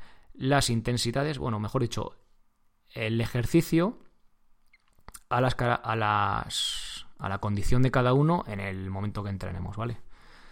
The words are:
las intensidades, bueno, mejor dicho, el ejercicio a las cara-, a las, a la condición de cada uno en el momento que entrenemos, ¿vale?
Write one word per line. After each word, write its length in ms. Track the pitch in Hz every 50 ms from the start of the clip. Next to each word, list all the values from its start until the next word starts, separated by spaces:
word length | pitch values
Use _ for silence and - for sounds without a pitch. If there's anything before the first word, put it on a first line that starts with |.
| - - - - - - -
las 380 | - 131 135 143 139 135 -
intensidades, 680 | 120 113 110 123 123 117 - 120 120 139 143 156 151
bueno, 220 | 131 143 127 110 104
mejor 240 | 107 101 - - 120
dicho, 320 | 113 - 107 - - - - _ _ _ _ _ _ _ _ _ _ _ _ _ _
el 320 | - 123 113 110 113 117
ejercicio 800 | 113 - - 120 117 - - 165 - - 160 165 175 214 - - - - _ _ - _ _ _ _ _ - _ _ _ _ _ _ _ _ - - - - - - _
a 120 | 123 120
las 120 | 127 127 -
cara-, 220 | - 123 120 120
a 200 | - - 113 110
las, 1080 | 113 107 104 104 104 101 98 101 110 - - - - - - - - - - - - - - - -
a 100 | - 98
la 80 | 95 101
condición 440 | - 104 104 104 101 - 123 127 131
de 80 | 131
cada 220 | - 131 123 123 127
uno 320 | 139 147 160 175 175 -
en 140 | 110 104 98
el 280 | 98 98 95 95 95 92
momento 340 | 95 95 101 104 98 104 101
que 60 | 101
entrenemos, 480 | 98 92 95 95 90 90 92 95 98
¿vale? 220 | 104 113 120 117 - - - - - - - - - - -